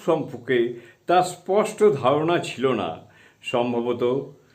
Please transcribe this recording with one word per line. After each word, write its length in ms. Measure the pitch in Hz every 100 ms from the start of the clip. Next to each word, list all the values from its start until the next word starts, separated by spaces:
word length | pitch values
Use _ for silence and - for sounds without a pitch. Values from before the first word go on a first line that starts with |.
| -
সম্পর্কে 760 | 156 123 113 - 123 120 120 - _ -
তার 160 | 180
স্পষ্ট 600 | 180 - - 202 196 - 208
ধারণা 440 | 139 123 147 160 170
ছিল 340 | - - 131
না। 260 | 113 85 85 - - - _
সম্ভবত 880 | - 127 123 120 120 117 123 135 - - _